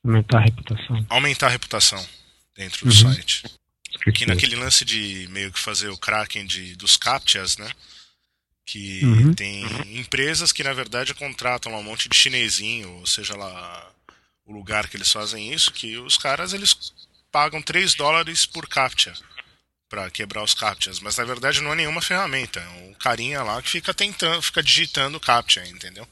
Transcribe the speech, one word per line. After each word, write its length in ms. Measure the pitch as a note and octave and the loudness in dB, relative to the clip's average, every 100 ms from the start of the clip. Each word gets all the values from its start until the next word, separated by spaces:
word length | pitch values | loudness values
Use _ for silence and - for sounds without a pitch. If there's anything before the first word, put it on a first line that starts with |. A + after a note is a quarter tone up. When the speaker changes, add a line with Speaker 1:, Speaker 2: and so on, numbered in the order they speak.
Speaker 1:
Aumentar 340 | A#2 A2 G#2+ A#2 | 6 4 6 6
a 40 | |
reputação. 640 | G#2+ - - A2 - A#2 G#2+ | 6 4 -4 -6 -2 -2 2
Speaker 2:
aumentar 380 | B2 C#3+ C3 C3+ | 2 2 2 0
a 20 | |
reputação 600 | B2 - A2 - G2 F#2+ - _ _ _ | 0 -4 2 2 2 -12 -16 _ _ _
dentro 300 | - F#2+ - | -14 -10 -2
do 60 | C3 | 8
Speaker 1:
Uhum. 220 | G#2+ A#2+ | 10 10
Speaker 2:
site. 300 | C3 - - - - _ _ - | 6 -2 -4 -4 -18 _ _ -14
Speaker 3:
Que 80 | - | 0
Speaker 2:
Que 60 | - | 0
Speaker 3:
que 120 | A2 | 2
é? 40 | A#2 | 2
Speaker 2:
naquele 280 | F#2 B2 | 2 2
lance 300 | A#2+ B2+ - | 0 2 2
de 420 | - A2+ G#2 F#2+ F2+ | 2 -4 -4 -8 -10
meio 200 | F#2+ G2 | -8 -6
que 80 | F2+ | -6
fazer 300 | - G2 G#2 | -4 -4 -4
o 80 | F#2+ | -6
cracking 480 | - G#2+ G#2 G#2+ | -2 -2 -2 -8
de, 300 | G2 F#2+ F#2 | -6 -8 -8
dos 200 | F2+ G2 | -6 2
captchas, 640 | - A#2+ C3 - G2+ F#2 - | 4 4 0 2 0 0 -4
né? 120 | G#2+ - - - - _ _ _ _ _ | -6 -14 -18 -20 -20 _ _ _ _ _
Que 360 | - G#2 G2 F#2+ | -14 -12 -10 0
Speaker 1:
Uhum. 300 | B2+ A2 C#3+ | 4 8 6
Speaker 2:
tem 300 | E3 G2+ G2+ G#2 G#2+ G2+ A#2 | 4 -2 -8 -8 -8 -10 -12
empresas 520 | B2 C3 C#3+ D#3+ E3+ | -4 0 0 0 0
que, 120 | - | 0
na 80 | C#3 | -2
verdade, 400 | C3 A#2 A#2+ C3 | -4 -4 -4 -4
contratam 580 | C3 C#3+ B2+ B2 B2 A#2+ | -6 -10 -4 -4 -2 -4
lá 60 | A2 | -8
um 40 | |
monte 240 | G#2 A2+ A#2 | -8 -6 2
de 80 | |
chinesinho, 760 | - C#3 B2+ A2+ G2 G#2+ A#2 F#2+ F2+ | 4 4 2 0 0 -4 -8 -12 -8
ou 60 | |
seja 300 | F2 - G2+ | -4 -4 -4
lá 560 | G2+ G2 F2+ F2 E2+ F2 _ _ _ _ _ | -10 -12 -12 -14 -16 -20 _ _ _ _ _
o 80 | _ | _
lugar 340 | G#2 F#2 G#2+ G#2 | -16 -4 -4 -4
que 80 | |
eles 160 | G#2 F#2+ | -2 -2
fazem 400 | G#2+ G#2 A2 G#2 | 0 -4 -6 -6
isso, 180 | D#3+ - | 0 0
que 240 | - A2+ A2+ | 0 -10 -10
os 200 | B2 - | 0 0
caras, 360 | C#3+ C#3+ F3+ | 2 -2 -4
eles 400 | G3 G3+ - - _ - _ _ | 0 2 2 -2 _ -20 _ _
pagam 300 | D3 D3+ D3+ | 0 0 -2
três 320 | - F3 F#3+ | -2 0 2
dólares 520 | D3 D3 D#3+ D#3+ E3 | 2 4 2 2 0
por 220 | - E3 - | -2 -4 -2
captcha 460 | C#3+ B2+ - - E2+ - - - _ _ _ _ | 0 0 2 -2 -2 -20 -20 -20 _ _ _ _
pra 200 | G#2 F#2+ | -10 -8
quebrar 340 | - G#2 G#2+ | -8 -8 -4
os 100 | G#2 | -2
captchas, 460 | - G#2+ G2 F#2+ F#2 | 0 0 -2 -6 -6
mas 180 | G2 G#2+ | -6 -4
na 60 | |
verdade 360 | A#2+ B2 C3+ D3 | -4 -2 0 0
não 120 | D3 | 0
é 20 | |
nenhuma 260 | D#3+ D3+ D#3 | -2 -2 -2
ferramenta, 580 | - F#3 F#3+ C3+ A#2+ - | -2 -2 -2 -4 -6 -10
é 80 | F2 F2 F#2 | -12 -18 -20
um 40 | |
carinha 480 | G2 C3 A2+ B2 C#3+ | -4 -2 -2 -4 -4
lá 180 | A2+ A2+ | -4 -4
que 80 | - | -4
fica 240 | E3+ F3 | -4 -4
tentando, 480 | F#3 G3+ F#3+ E3 E3 | -2 -4 -2 -2 0
fica 220 | - E3+ | 0 0
digitando 540 | D3 - E3 D3 C3+ D#3 | 4 4 2 0 -2 -2
o 20 | |
captcha, 460 | - A#2+ - - F2+ | 4 4 4 0 0
entendeu? 400 | F2 F2+ F#2+ A2+ | -14 -16 -16 -20